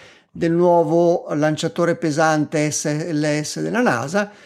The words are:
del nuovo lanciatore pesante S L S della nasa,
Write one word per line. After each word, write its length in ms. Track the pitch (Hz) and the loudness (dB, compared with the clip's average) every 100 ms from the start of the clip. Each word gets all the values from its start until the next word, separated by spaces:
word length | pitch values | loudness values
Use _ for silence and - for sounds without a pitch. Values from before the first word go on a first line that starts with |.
| - - _ | -20 -20 _
del 200 | - 170 | -4 0
nuovo 760 | 170 175 175 156 170 170 175 - | 2 4 4 4 4 4 2 -2
lanciatore 680 | 156 151 151 165 - 170 170 | -2 0 0 -4 -2 -2 0
pesante 720 | 165 147 160 156 143 156 151 | -2 0 2 2 0 -2 -2
S 160 | - 156 | -2 -4
L 560 | 151 175 151 151 151 | -4 -4 -4 -2 -2
S 200 | 147 160 | -4 -6
della 200 | 160 208 | -4 0
nasa, 500 | 240 120 139 196 202 - | 0 0 -2 -4 -4 -8